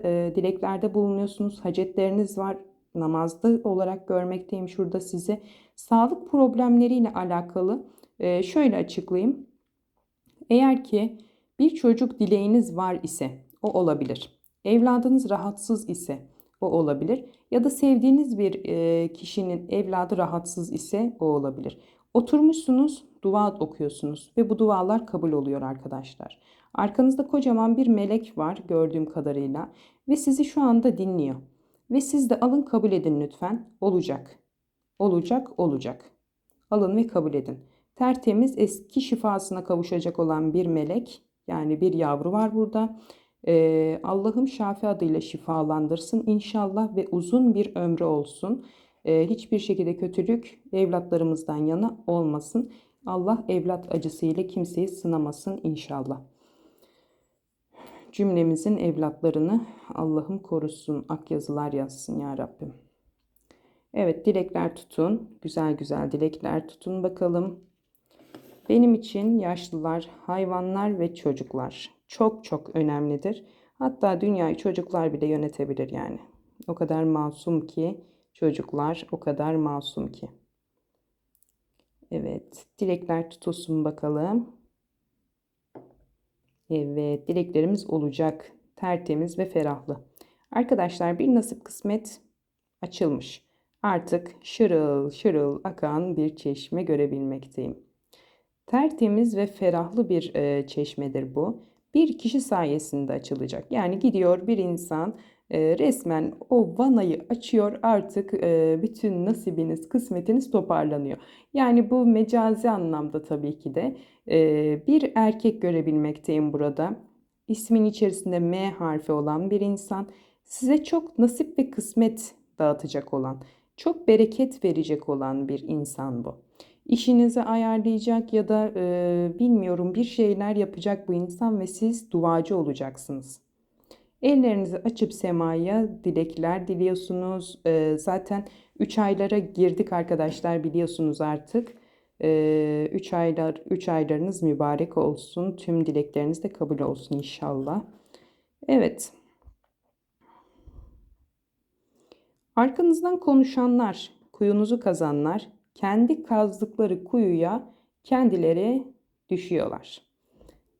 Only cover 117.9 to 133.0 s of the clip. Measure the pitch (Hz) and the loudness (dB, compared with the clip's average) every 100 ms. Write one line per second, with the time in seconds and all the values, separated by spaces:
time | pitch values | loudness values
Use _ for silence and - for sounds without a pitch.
117.9 | 208 208 190 190 175 170 180 196 190 165 | 2 0 0 -2 0 0 0 -2 -4 -4
118.9 | 156 151 151 147 156 196 202 202 196 - | -2 -2 -2 0 -2 0 0 0 -2 -4
119.9 | 196 202 - _ _ _ - 254 302 - | -8 -8 -14 _ _ _ -2 2 2 2
120.9 | 330 330 - 240 - - - 262 - - | -2 -2 2 2 2 -2 -2 -2 -4 -2
121.9 | 226 226 226 - - _ - 151 147 147 | 2 2 0 -12 -20 _ 0 0 0 -4
122.9 | 143 139 139 131 131 - _ _ - 330 | -8 -4 -4 -4 -6 -14 _ _ -6 -4
123.9 | 339 - 220 220 - 262 - 185 160 156 | 0 4 6 4 2 -2 0 -2 0 -2
124.9 | 151 - 139 135 135 139 139 139 156 139 | -4 -4 -4 -4 -4 -4 -6 -6 -6 -6
125.9 | - 135 120 - - _ - - _ - | -8 -8 -6 -8 -12 _ -20 -20 _ -2
126.9 | 233 - 240 240 233 226 226 226 220 214 | 0 4 4 4 2 0 0 0 0 0
127.9 | 220 226 226 233 214 214 214 214 208 180 | 0 0 -2 0 0 2 0 0 -2 -2
128.9 | 180 175 175 175 175 240 226 185 175 180 | 0 0 0 0 2 4 4 2 0 0
129.9 | 196 233 - 214 196 202 208 196 180 202 | -2 -2 2 2 2 0 0 -2 -4 -4
130.9 | 196 190 175 180 - 226 214 185 - 226 | -4 -2 -2 -4 -2 -2 0 -4 -2 -2
131.9 | 233 - 170 170 165 165 190 147 135 135 | -2 -2 0 2 2 2 0 0 -4 -8
132.9 | 135 | -10